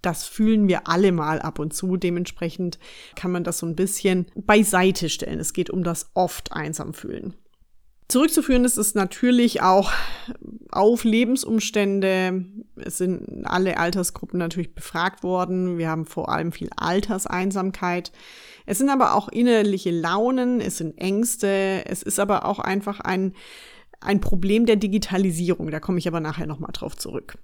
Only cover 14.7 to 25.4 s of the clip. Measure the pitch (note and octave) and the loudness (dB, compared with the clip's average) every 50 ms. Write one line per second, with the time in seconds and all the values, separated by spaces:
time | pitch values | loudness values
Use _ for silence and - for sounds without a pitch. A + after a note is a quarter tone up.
14.7 | - - - - - E3 F3 F#3+ - _ - F3+ F#3 F3+ F3+ F3 F#3 F#3 F#3 F#3 | -8 -14 -14 -8 -4 -2 -2 -2 -4 _ -4 -2 0 0 0 0 0 0 0 0
15.7 | F3 E3+ E3 D#3+ D#3+ E3 D#3+ - - - - - - D#3+ D#3+ E3+ E3+ - E3 - | -2 -2 -2 -2 -2 -2 -4 -6 -6 -6 -4 -2 -2 -2 -2 -4 -4 -6 -10 -8
16.7 | - - - E3 F3+ G3 G3+ - G3+ F#3+ - - - F3+ F#3 G3 F#3+ G3 F#3 F#3+ | -8 -4 -2 0 0 0 0 0 -4 -4 -4 -4 -4 -2 -2 -2 -2 -2 -2 -4
17.7 | F#3 - F#3+ F3+ F3 F3+ F3+ - - - - - - - - - - - _ - | -4 -2 -2 -2 -2 -2 -6 -10 -18 -20 -20 -20 -20 -20 -20 -20 -20 -20 _ -6
18.7 | G3+ - C4+ C#4 C#4 C4+ A#3+ - - G#3 - - - A3+ A#3+ B3 A#3 A3 G#3 G#3 | -2 0 2 2 4 4 4 4 4 2 0 -2 0 2 4 6 6 6 4 4
19.7 | G3 F#3+ - F#3 E3+ E3+ D#3+ E3 F3+ G3+ A3+ B3 C4 B3+ B3 B3 B3 A#3+ - F#3 | 0 0 0 -2 -2 0 0 0 0 2 2 2 2 2 2 2 0 0 -2 -2
20.7 | - - E3 D#3+ - - - F#3+ G3 G#3 A#3 - - - - G3 G3 G3 G3 F#3+ | -4 -4 -8 -8 -6 -4 -2 0 0 0 0 0 -2 -2 0 0 2 2 0 0
21.7 | F#3+ F#3+ - - - - - G3+ G3+ - G3+ G3+ G#3 - - - G3+ - - - | -2 -2 -4 -6 -8 -6 -6 -4 -2 0 2 2 2 0 0 -2 -4 -2 -2 -2
22.7 | F#3+ G3+ G3+ G#3 G3+ - - - F#3 F#3 F#3+ F#3+ F#3+ - - - - - - - | -2 -2 -2 -4 -8 -6 -4 -2 -2 0 -2 -2 -4 -8 -20 -20 -20 -20 -20 -20
23.7 | - - - - - _ - - G3+ G3+ - - F#3+ F3+ G3 G3 G#3 A3+ A#3+ A#3 | -20 -20 -20 -20 -20 _ -2 0 0 2 4 4 4 4 4 4 4 4 6 4
24.7 | A3 G#3 G3 G3+ F#3+ A3 - - F#3+ F#3 G3 F#3+ E3 D#3+ | 4 4 2 2 0 0 0 0 0 2 2 2 0 0